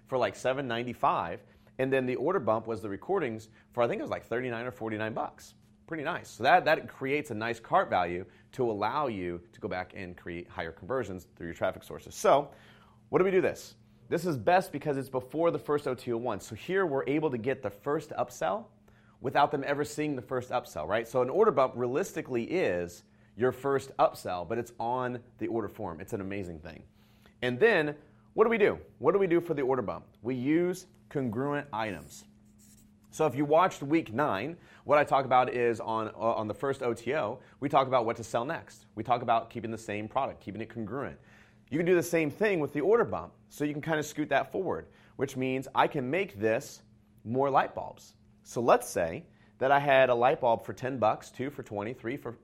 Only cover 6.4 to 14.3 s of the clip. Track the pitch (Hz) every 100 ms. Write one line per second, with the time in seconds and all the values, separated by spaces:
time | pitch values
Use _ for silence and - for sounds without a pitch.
6.4 | 127 180 147 160 110 - 135 147 139 107
7.4 | 113 117 - 175 185 98 87 90 98 -
8.4 | _ - 120 101 107 139 143 101 87 87
9.4 | - - 104 90 90 - 90 85 90 87
10.4 | 87 - 85 - 90 131 101 92 - -
11.4 | 82 85 95 92 - 76 - - 202 143
12.4 | 143 - - - - _ _ 147 190 190
13.4 | 123 - - - _ _ - 135 175